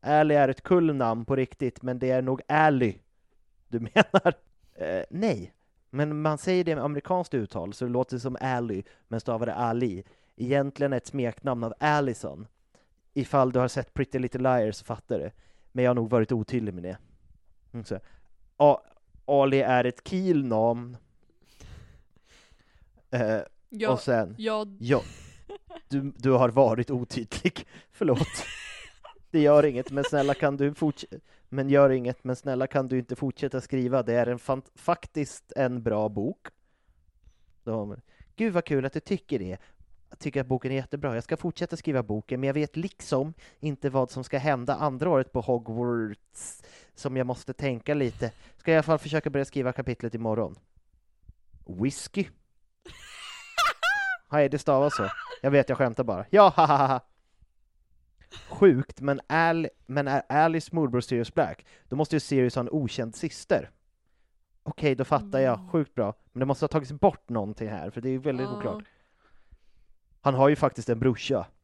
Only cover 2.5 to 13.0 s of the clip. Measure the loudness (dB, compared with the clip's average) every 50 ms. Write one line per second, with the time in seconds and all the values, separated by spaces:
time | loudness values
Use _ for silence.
2.5 | 2 4 6 6 6 4 2 2 0 -4 _ _ _ _ _ _ _ _ _ _
3.5 | _ _ _ _ -6 -6 -6 2 4 4 4 6 4 2 2 2 0 0 _ _
4.5 | _ _ _ _ _ -8 -6 -4 -4 -4 -6 -6 -6 -2 -2 -2 -2 -2 -6 -12
5.5 | _ _ _ _ _ _ _ _ -4 -4 -2 -2 -2 -2 -2 -2 -2 -2 -2 0
6.5 | 0 0 0 0 -2 -2 -2 -4 -4 -6 -4 -2 -2 -2 -2 -2 -4 -4 -4 -4
7.5 | -6 -8 -8 -8 -8 -6 -6 -2 0 -2 -2 -2 -4 -8 -6 -6 -6 -4 -4 -2
8.5 | -2 -2 -2 -2 -4 -6 -6 -10 -18 _ _ _ -8 -6 -4 -4 -2 -2 -2 -4
9.5 | -2 -2 -2 0 0 0 0 -2 -4 -6 -12 _ _ _ _ _ _ -8 -4 0
10.5 | 0 0 0 0 -2 -2 -2 0 0 -2 -4 -4 -4 -2 -2 -2 -4 -4 -4 -4
11.5 | -2 -2 -4 -6 -6 _ 0 2 2 2 0 0 -4 -6 -8 -12 -12 -12 -18 -20
12.5 | _ _ _ _ _ _ _ _ _ _